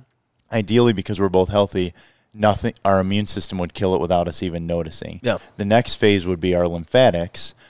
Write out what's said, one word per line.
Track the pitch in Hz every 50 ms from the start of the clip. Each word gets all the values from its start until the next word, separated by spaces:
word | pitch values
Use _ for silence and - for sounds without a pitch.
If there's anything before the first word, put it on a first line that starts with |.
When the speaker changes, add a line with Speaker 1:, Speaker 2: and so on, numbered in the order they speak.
| 127 _ _ _ _ _ _ _ _ -
Speaker 1:
Ideally, | - 113 104 90 110 120 120 120 110
because | 92 95 - 107 87
we're | 98 95
both | 90 92 92 90
healthy, | 104 101 101 95 - 98 90 90 - _ - _ _ _ _ _ -
nothing, | 107 104 107 98 - 117 117 - _ -
our | 98 98 95
immune | 95 95 101 104 104 98
system | - 101 - - 98 92
would | 87 87 -
kill | - 101 92 92
it | 82
without | - 85 92 87 85 85
us | 85 - 101
even | 90 82 85 82 82
noticing. | 85 85 82 80 - - - 82 80 85 -
Speaker 2:
Yeah. | 123 104 - - - _ -
Speaker 1:
The | 104
next | 101 107 120 120 - -
phase | - - 107 101 98 85 90
would | 92 85
be | 85 92 90
our | 87 87 85
lymphatics | 85 85 82 - - 127 131 117 87 85 85 92 - - - - - _ _